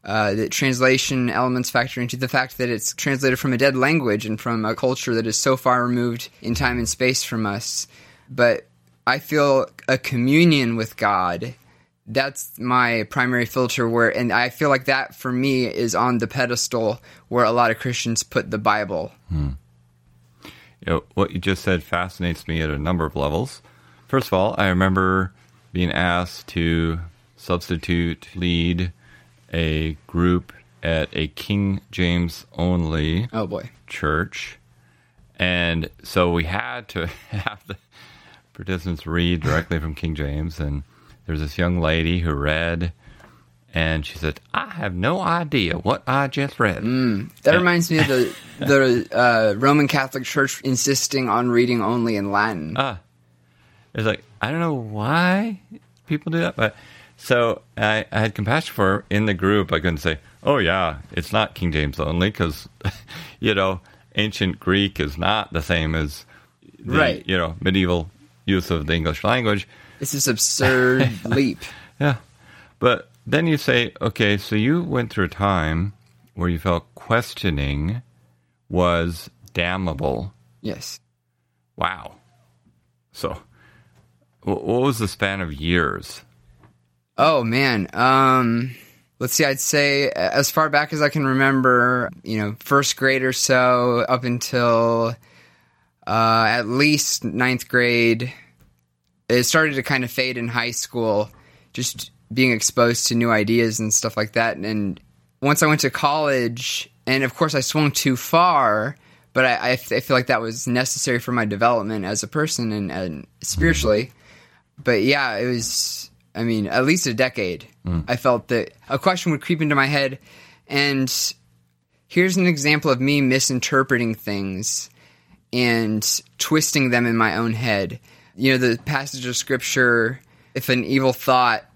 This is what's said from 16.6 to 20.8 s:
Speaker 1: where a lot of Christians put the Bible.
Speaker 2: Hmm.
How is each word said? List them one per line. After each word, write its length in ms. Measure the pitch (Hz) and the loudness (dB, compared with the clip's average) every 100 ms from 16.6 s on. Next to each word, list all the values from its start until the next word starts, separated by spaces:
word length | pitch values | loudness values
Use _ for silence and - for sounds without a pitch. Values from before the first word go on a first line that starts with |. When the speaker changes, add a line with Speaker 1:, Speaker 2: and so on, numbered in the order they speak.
| - 120 113 107 - - _ | -4 -2 -2 -4 -12 -20 _
Speaker 1:
where 160 | 120 113 | 2 4
a 40 | |
lot 180 | 120 117 | 4 2
of 80 | 110 | 0
Christians 440 | 131 120 117 113 | -4 -4 -2 -4
put 280 | - 127 - | -2 -4 -4
the 80 | 107 | -2
Bible. 520 | 107 107 98 87 85 - - | 0 0 -2 -6 -6 -12 -6
Speaker 2:
Hmm. 180 | 80 71 67 _ _ _ _ _ _ _ _ - - - _ | -4 -4 -6 _ _ _ _ _ _ _ _ -20 -20 -20 _